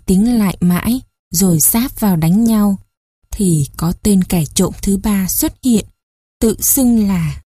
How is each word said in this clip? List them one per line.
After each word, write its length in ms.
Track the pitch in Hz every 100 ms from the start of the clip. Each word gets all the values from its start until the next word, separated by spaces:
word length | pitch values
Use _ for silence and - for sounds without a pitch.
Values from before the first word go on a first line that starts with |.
| -
tiếng 320 | 190 233 240
lại 180 | 196 -
mãi, 400 | 175 175 220 262 - _ _
rồi 280 | 170 190 165
giáp 400 | - 226 269 -
vào 160 | 208 170
đánh 280 | 160 202
nhau, 340 | 226 220 208 190 - _ _ _ _
thì 360 | - 185 156 139 -
có 160 | 165 180
tên 220 | 214 190
kẻ 200 | 180 180 147
trộm 180 | - 185 -
thứ 140 | 202 196
ba 300 | 214 202 185
xuất 260 | - 320 -
hiện, 240 | 254 214 - _ _ _ _ _
tự 160 | 226 - -
xưng 340 | 277 247 226 202
là 340 | 185 156 139 -